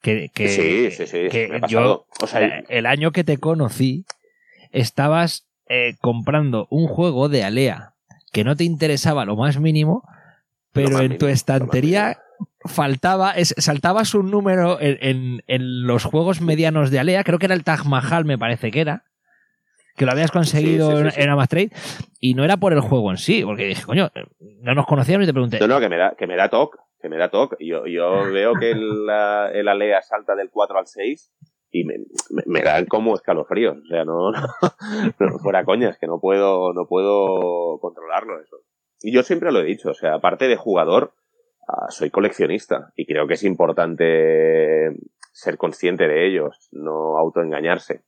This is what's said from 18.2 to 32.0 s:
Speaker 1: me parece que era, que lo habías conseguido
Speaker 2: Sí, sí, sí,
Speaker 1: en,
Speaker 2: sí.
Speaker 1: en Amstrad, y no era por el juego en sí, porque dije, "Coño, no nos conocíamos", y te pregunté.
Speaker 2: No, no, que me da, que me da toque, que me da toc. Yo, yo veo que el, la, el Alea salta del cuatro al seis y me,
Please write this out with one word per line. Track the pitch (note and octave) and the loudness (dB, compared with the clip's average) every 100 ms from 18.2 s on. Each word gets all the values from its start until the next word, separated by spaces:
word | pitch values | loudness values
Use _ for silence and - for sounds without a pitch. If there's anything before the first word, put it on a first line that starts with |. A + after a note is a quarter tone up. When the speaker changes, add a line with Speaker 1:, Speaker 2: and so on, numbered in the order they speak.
Speaker 1:
me | D#3 C3 | 0 -2
parece | A2+ A#2 A2+ | -2 -2 -4
que | B2 | -2
era, | D#3 E3+ _ _ _ _ _ _ _ _ _ - | -2 -4 _ _ _ _ _ _ _ _ _ -2
que | |
lo | C3+ | 0
habías | D3+ D#3+ | 2 2
conseguido | F3+ D#3+ D3 D#3 D#3+ D#3 | 2 0 2 2 2 4
Speaker 2:
Sí, | D3+ | 2
sí, | |
sí, | D3+ | 2
Speaker 1:
en, | |
Speaker 2:
sí. | D3 | 2
Speaker 1:
en | C#3+ | 2
Amstrad, | C#3+ C3 D#3+ G#3+ - - - - _ | 2 2 2 -2 -4 -16 -14 -18 _
y | B2+ | 0
no | B2+ | 2
era | D3 G3 | 2 2
por | F#3+ | 4
el | D3+ | 2
juego | A#2 C3 G#2 | 2 0 0
en | F#2 | -2
sí, | - A3 | 0 0
porque | G#2+ G2+ G2 | 0 -4 -4
dije, | F#2 | -6
"Coño, | - D3 F#3 - - _ | -2 -2 -2 -4 -20 _
no | F#3 - A#2+ | -20 -12 -2
nos | C3+ C#3 | 0 2
conocíamos", | C#3+ C3 F#3+ | 2 2 2
y | F#3+ | 2
te | |
pregunté. | C3+ B2 A2 | 2 0 2
Speaker 2:
No, | G#2+ | 2
no, | C3 | 4
que | A2 | 2
me | E2+ | 2
da, | F#2+ - | 0 0
que | F2+ | -4
me | F2+ | 0
da | G2 | 2
toque, | A2+ D3 - _ _ | 2 0 -4 _ _
que | D#2+ | -10
me | D#2+ | -4
da | - | 0
toc. | G2+ C#3 - | 0 0 -2
Yo, | D#2+ E2 | -6 -6
yo | D#2+ E2+ F2 F#2+ G2 | -4 -2 0 0 0
veo | G2 G#2+ | 0 0
que | A#2 A#2 | 0 0
el, | A2 A2 G#2+ | -2 -2 -4
la, | G#2+ G#2 G#2 G#2 G2+ | -2 -2 0 0 -2
el | G#2 G2+ | -2 0
Alea | G2+ G#2 G2 | 0 2 0
salta | - G#2+ G#2 | 0 -8 -4
del | G2 F#2+ | -4 -4
cuatro | G#2+ G2+ F#2+ | -4 -2 -2
al | - | -4
seis | - G#2 D3+ _ _ - _ _ | -6 -6 -6 _ _ -20 _ _
y | - | -6
me, | D#2+ - | -4 -8